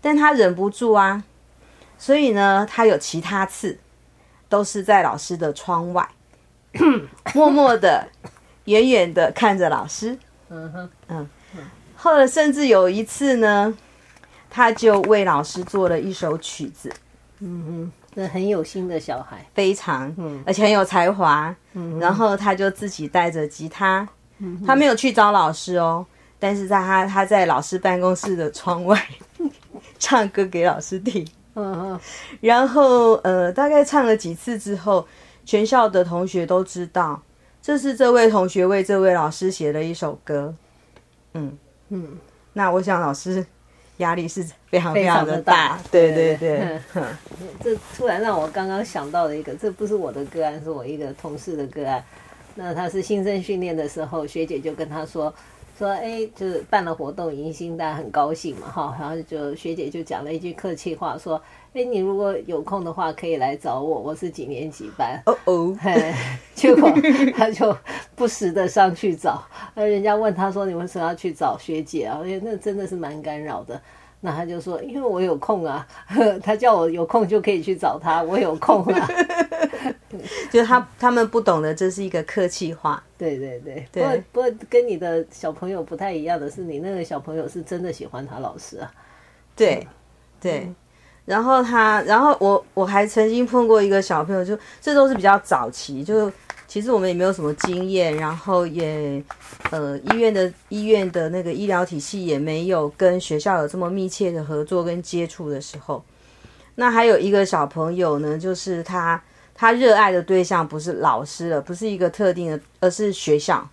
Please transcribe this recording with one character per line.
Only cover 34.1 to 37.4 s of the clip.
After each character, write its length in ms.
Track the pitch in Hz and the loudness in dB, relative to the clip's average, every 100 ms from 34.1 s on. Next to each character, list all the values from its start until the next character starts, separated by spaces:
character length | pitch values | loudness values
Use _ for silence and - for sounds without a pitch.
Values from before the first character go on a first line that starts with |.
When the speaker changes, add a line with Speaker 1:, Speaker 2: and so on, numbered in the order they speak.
| 220 | 2
Speaker 1:
几 180 | 170 | 0
次 240 | 165 - 220 | -8 -8 -8
之 160 | 202 196 | -6 -4
后， 300 | 185 190 151 - - _ | 0 0 0 -20 -20 _
全 200 | - 208 | -2 0
校 240 | 214 254 220 | 4 4 4
的 160 | 190 | 2
同 220 | 175 170 185 | 0 -2 -2
学 180 | 180 | -4
都 180 | 165 185 | 0 0
知 200 | 190 180 175 | 0 -8 -4
道， 340 | 185 165 147 _ _ | -2 -2 -4 _ _